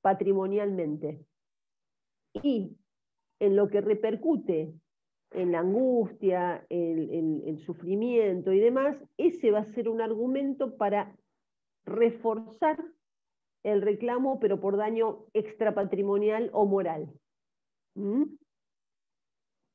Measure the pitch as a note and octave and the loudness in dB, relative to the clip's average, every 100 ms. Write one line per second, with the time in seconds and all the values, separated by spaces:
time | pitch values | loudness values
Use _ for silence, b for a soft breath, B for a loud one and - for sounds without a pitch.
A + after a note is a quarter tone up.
0 | G3 F#3+ F#3+ G3 F#3+ G3+ G3+ F#3+ D#3 D3+ | 0 2 2 0 0 -2 -2 -2 -4 -4
1 | D3 D3+ - _ _ _ _ _ _ _ | -6 -10 -18 _ _ _ _ _ _ _
2 | _ _ _ - C#4+ A#3 F#3+ - _ _ | _ _ _ -4 0 0 -4 -10 _ _
3 | _ _ _ - G3+ G3 G3+ G3+ G3+ G#3+ | _ _ _ 0 2 4 4 2 0 0
4 | A3 A3 E4 C#4 - D#3+ D#3 D#3+ _ _ | 0 0 0 0 0 -2 -4 -10 _ _
5 | _ _ _ - F3+ E3+ F3+ G#3 B3+ B3 | _ _ _ -4 0 2 2 2 2 2
6 | G#3+ - G3 F3+ F3+ E3+ - F3 E3+ D#3+ | 0 -2 0 2 0 -4 -6 -2 0 -2
7 | D#3 E3 D#3+ D#3 - D#3 - D#3+ E3+ G3 | -2 -2 -2 -2 -4 -8 -8 -8 -4 -2
8 | A#3+ A#3+ G#3 F3+ F#3 F#3+ A#3 B3+ C#4+ C#4+ | 0 2 2 0 2 4 4 4 0 -2
9 | - - E4 - A#3 G#3 G#3 B3 A3+ A3+ | -10 0 0 2 2 2 0 -4 -2 -2
10 | A3+ A3 B3 C4+ C#4 C4+ C4 - G#3 G3+ | -2 -2 -2 -2 -2 -2 -4 -2 0 0
11 | G#3 - _ _ _ _ _ _ - A3 | -2 -10 _ _ _ _ _ _ -6 2
12 | A#3 A3+ A3+ A3 A3 - D#4 D#4 D#4+ - | 2 2 -2 -4 -6 0 0 0 -6 -18
13 | _ _ _ _ _ _ G#3 G#3 G3+ G#3 | _ _ _ _ _ _ 0 2 2 0
14 | A#3 B3 C4+ C4+ G#3 D3+ G3 G3+ G#3+ A3+ | -2 0 0 0 0 0 0 0 0 0
15 | A3 G#3+ - A3 G#3+ - A3 G#3 G3 F#3+ | -2 -4 -4 -4 -4 -2 -2 0 -2 -2
16 | G3 G3+ G#3 G#3+ A#3 - G3+ G3 F3 D#3+ | 0 0 0 0 -2 0 2 2 -2 -6
17 | D3+ - _ _ _ _ _ _ _ G3 | -10 -16 _ _ _ _ _ _ _ -8
18 | G3+ A#3+ D#4 - _ _ _ _ _ _ | -2 0 -2 -6 _ _ _ _ _ _
19 | _ _ _ _ _ _ _ | _ _ _ _ _ _ _